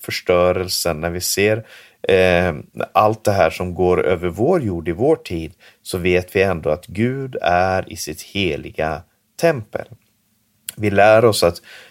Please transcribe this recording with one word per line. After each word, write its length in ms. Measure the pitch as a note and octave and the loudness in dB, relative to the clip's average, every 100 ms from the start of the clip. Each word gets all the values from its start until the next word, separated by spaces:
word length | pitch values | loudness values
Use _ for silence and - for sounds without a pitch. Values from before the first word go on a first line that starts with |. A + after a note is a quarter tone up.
förstörelsen, 1000 | - - - F2+ F2+ F#2 F#2 - F2 D#2 | -12 -6 0 2 2 0 -2 -4 -4 -4
när 100 | E2+ | -4
vi 100 | F2+ | -4
ser, 460 | - - G#2 A2 - - - _ | -4 0 2 0 -6 -20 -20 _
eh, 520 | - F#2 F#2 F2 F2+ C#2+ - - - | 2 4 6 4 2 -2 -8 -10 -2
allt 320 | - G#2+ A2 | 2 2 2
det 80 | G#2+ | 0
här 180 | G2 E2 | 2 2
som 240 | - F2+ | 0 -6
går 320 | F2 F2+ F2 - | 0 2 2 0
över 220 | F2+ F2+ | -2 -4
vår 340 | F2 C3+ F#3 | -2 0 0
jord 260 | A2+ E2+ D#2+ | -2 -4 -6
i 40 | |
vår 240 | E2 C#3 D#3 | -2 0 -2
tid, 360 | - E2+ D#2+ - - _ | -4 -10 -10 -14 -20 _
så 160 | - F#2 | -10 -4
vet 380 | F2+ F2+ F2 G2 | 0 0 0 0
vi 60 | |
ändå 280 | F#2+ E2+ D#2 | 0 0 -2
att 160 | D#2 - | -4 -6
Gud 500 | F2+ A#2+ C3+ C3+ - | -4 -4 -4 -8 -4
är 500 | E2+ F2 F#2+ F#2 - | 0 2 0 -2 -6
i 40 | - | -10
sitt 260 | - D#2 | -12 -12
heliga 800 | - G2 F#2 D2 D#2 - D#2+ D#2 - _ _ - | -10 -4 -4 -4 -8 -6 -6 -6 -12 _ _ -2
tempel. 460 | E3+ D3 G#2 - - - _ _ _ _ _ _ - - | 0 0 -6 -12 -12 -18 _ _ _ _ _ _ -18 -6
Vi 140 | G#2 | -2
lär 340 | G2 G#2 A2 | 4 6 6
oss 180 | A#2 G2+ | 4 4
att 200 | E2+ E2+ - - - | 0 0 -12 -20 -20